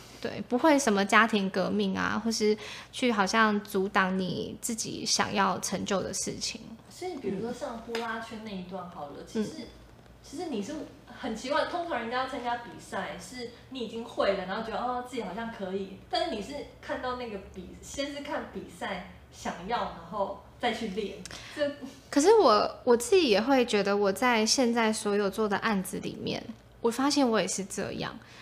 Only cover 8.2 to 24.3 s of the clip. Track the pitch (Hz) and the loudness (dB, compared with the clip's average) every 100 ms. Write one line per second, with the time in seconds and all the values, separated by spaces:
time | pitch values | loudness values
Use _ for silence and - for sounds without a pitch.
8.2 | - 214 220 190 175 185 175 - 143 - | -8 -10 -8 -10 -8 -10 -10 -12 -12 -12
9.2 | - 220 208 - - - - - - - | -6 -4 -4 -6 -14 -16 -20 -20 -20 -20
10.2 | - 294 339 214 196 302 - - - - | -14 -10 -6 -6 -6 -8 -10 -16 -20 -10
11.2 | 247 220 254 320 - 349 339 247 226 254 | -8 -6 -2 0 0 -2 -4 -4 -2 -4
12.2 | 262 247 240 240 - 156 - 202 180 180 | -4 -4 -4 -4 -6 -16 -10 -8 -6 -10
13.2 | - 254 233 - - 262 214 226 226 - | -12 -10 -10 -12 -12 -8 -8 -8 -6 0
14.2 | 208 190 180 220 220 202 247 247 247 254 | 2 2 -2 -4 -4 -4 -2 -4 -6 -6
15.2 | 190 208 226 - 185 196 190 - - 349 | -6 -6 -8 -6 -6 -4 -6 -12 -4 -2
16.2 | 339 208 220 285 226 - - 254 254 247 | 0 -2 -6 -10 -10 -12 -8 -4 -4 -4
17.2 | 233 196 - 190 175 - - 285 285 285 | -6 -8 -10 -14 -14 -14 -10 -6 -6 -6
18.2 | 277 262 214 190 - - 202 185 - - | -6 -6 -6 -10 -12 -8 -6 -6 -10 -16
19.2 | - - 202 175 190 240 - - - 208 | -20 -10 -8 -6 -2 -2 -2 -8 -6 -2
20.2 | 196 - - - 233 226 214 196 196 - | -2 -4 -14 -4 -2 0 -4 -4 -4 -6
21.2 | - - - 302 285 285 262 - - 285 | -12 -14 -10 -2 -2 -2 -12 -14 0 6
22.2 | 339 453 277 208 - - 247 233 - 381 | 8 10 10 8 4 2 4 4 6 6
23.2 | 277 190 240 262 233 202 196 202 202 196 | 8 6 6 4 6 2 4 4 2 4
24.2 | 247 | 4